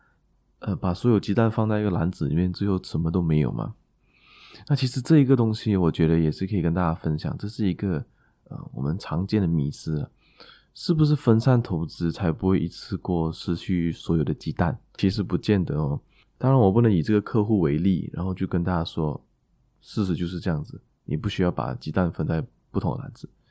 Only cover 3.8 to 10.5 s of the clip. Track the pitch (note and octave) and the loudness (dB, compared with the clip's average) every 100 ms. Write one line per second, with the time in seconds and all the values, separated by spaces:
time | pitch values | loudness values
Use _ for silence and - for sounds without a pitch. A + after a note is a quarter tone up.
3.8 | _ _ _ _ _ - - - - C#3+ | _ _ _ _ _ -20 -20 -16 -2 0
4.8 | B2+ C3 A#2+ D#3+ C3 C3 A2+ G#2+ A2 G2 | 0 -2 4 4 6 4 2 0 0 2
5.8 | E2+ D#2 D#2+ E2 D#2+ D2+ F#2+ G#2 E2 E2+ | 2 4 4 4 2 0 -2 0 0 0
6.8 | E2+ E2 D#2+ D#2 D#2 - G#2 - G2+ F2+ | -2 -2 -4 -4 -4 -6 -8 -2 -2 0
7.8 | G2+ F#2+ - _ _ _ - - - - | -2 -4 -6 _ _ _ -16 -14 -12 -6
8.8 | C#2 F#2 - D#2 G2 G#2+ F2+ E2 C#2+ - | -4 -4 -4 -4 0 0 2 0 -2 -4
9.8 | - D2+ - _ _ _ - | -6 -4 -6 _ _ _ -20